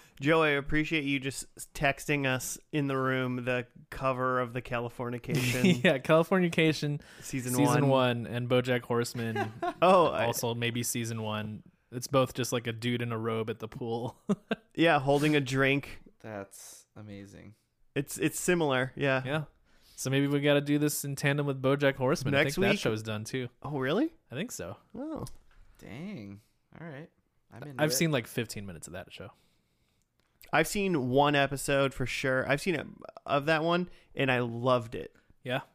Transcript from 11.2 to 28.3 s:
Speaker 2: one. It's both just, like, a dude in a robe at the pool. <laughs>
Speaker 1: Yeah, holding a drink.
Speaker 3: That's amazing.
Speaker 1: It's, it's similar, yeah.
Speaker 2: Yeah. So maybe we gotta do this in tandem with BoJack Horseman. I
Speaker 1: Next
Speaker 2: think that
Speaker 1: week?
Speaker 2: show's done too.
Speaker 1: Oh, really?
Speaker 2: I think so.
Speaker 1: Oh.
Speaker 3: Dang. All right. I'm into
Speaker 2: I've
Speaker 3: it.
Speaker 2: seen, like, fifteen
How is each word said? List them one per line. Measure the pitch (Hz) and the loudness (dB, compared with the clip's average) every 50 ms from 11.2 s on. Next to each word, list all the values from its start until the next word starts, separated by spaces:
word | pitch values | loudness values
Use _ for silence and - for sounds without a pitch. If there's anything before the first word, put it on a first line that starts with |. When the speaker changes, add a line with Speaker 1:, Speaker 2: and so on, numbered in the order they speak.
Speaker 2:
one. | 110 107 107 107 107 107 107 - - - _ _ _ - | -4 -4 -4 -4 -4 -6 -8 -12 -14 -18 _ _ _ -12
It's | 117 127 123 - | -12 -10 -4 0
both | 135 135 127 - - | 2 2 2 2 0
just, | - 120 - 131 | -4 -4 -2 -2
like, | 120 117 120 | -4 -2 -4
a | 113 | -6
dude | 110 117 120 120 120 | -4 -4 -2 -2 -2
in | 120 120 | -2 -4
a | 117 110 | -4 -4
robe | 113 113 113 113 110 113 | -4 -2 -2 -2 -2 -4
at | 110 - | -6 -8
the | 113 110 | -10 -12
pool. | - - 123 117 113 117 123 117 - _ _ - | -10 -8 -6 -6 -4 -4 -6 -8 -10 _ _ -4
<laughs> | 196 - - - 226 - _ _ - | -4 -4 -4 -8 -10 -10 _ _ -2
Speaker 1:
Yeah, | - 160 165 156 147 | 2 2 4 4 2
holding | 135 139 143 143 147 156 151 | 2 2 2 2 4 2 2
a | 147 | 2
drink. | 139 123 135 135 135 135 139 143 - - - - - - - _ | 0 0 0 2 2 4 2 0 -2 -6 -14 -16 -18 -20 -20 _
Speaker 3:
That's | - 110 107 101 98 - - - - - - - - _ _ | -16 -12 -10 -10 -12 -12 -16 -20 -20 -20 -20 -20 -20 _ _
amazing. | 110 107 107 101 98 98 98 101 - - 101 110 _ _ _ _ _ _ _ - | -20 -16 -16 -14 -16 -16 -16 -18 -20 -20 -20 -20 _ _ _ _ _ _ _ -6
Speaker 1:
It's, | 139 151 - - - | -6 -4 -4 -4 -2
it's | - 151 - - | -2 -2 -2 -2
similar, | - - 180 170 156 143 131 127 131 131 - | 0 0 2 2 2 2 2 0 0 -2 -4
yeah. | - 139 139 131 131 131 | -2 0 0 0 0 0
Speaker 2:
Yeah. | 131 147 156 147 - - _ _ _ _ _ _ _ - - | -2 -4 -4 -4 -6 -12 _ _ _ _ _ _ _ -12 -6
So | - 131 | -2 0
maybe | 135 139 143 139 | 2 2 2 4
we | 143 143 | 2 2
gotta | 143 147 143 143 | 4 6 4 4
do | 143 143 143 147 | 4 4 2 2
this | 147 147 147 - - | 2 2 0 -2 -6
in | 143 139 - | -6 -6 -2
tandem | - 143 139 147 143 | 0 0 2 2 0
with | 143 135 135 | -2 -2 0
BoJack | 127 131 139 139 143 135 139 - | 2 2 2 4 4 2 2 2
Horseman. | 127 131 151 - 127 135 139 | 0 0 0 0 0 2 2
I | 139 131 | 2 2
Speaker 1:
Next | 135 147 | 2 2
Speaker 2:
think | 175 196 | 2 2
that | 196 | 2
Speaker 1:
week? | 208 202 | 2 2
Speaker 2:
show's | - 123 110 107 110 | 0 -2 -2 -2 -4
done | 110 107 107 107 | -6 -6 -6 -6
too. | - - 131 123 120 _ _ | -6 -6 -6 -6 -6 _ _
Speaker 1:
Oh, | - 135 151 165 | -10 -6 -4 -2
really? | 165 131 165 220 311 330 - - _ - | 0 0 2 2 0 -2 -4 -10 _ -10
Speaker 2:
I | 117 | -8
think | 139 202 254 - | -8 -8 -8 -8
so. | - - 85 - - _ _ - - | -10 -10 -10 -12 -14 _ _ -14 -12
Speaker 1:
Oh. | - 320 311 - - - - - - _ - - - - - - | -10 -10 -8 -10 -10 -10 -12 -16 -20 _ -20 -20 -20 -20 -20 -20
Speaker 3:
Dang. | - - 98 135 170 208 208 131 104 101 98 101 _ _ _ _ _ _ - - | -18 -16 -14 -12 -12 -12 -12 -12 -14 -14 -16 -18 _ _ _ _ _ _ -20 -18
All | 160 170 | -16 -16
right. | 139 135 165 - _ _ _ _ _ _ _ _ 107 | -16 -16 -18 -20 _ _ _ _ _ _ _ _ -20
I'm | 113 139 | -16 -16
into | 147 131 135 | -12 -4 -2
Speaker 2:
I've | 151 156 | -2 0
Speaker 3:
it. | 156 | 0
Speaker 2:
seen, | - 170 160 | 2 0 2
like, | 147 127 110 | 2 0 -2
fifteen | - | -2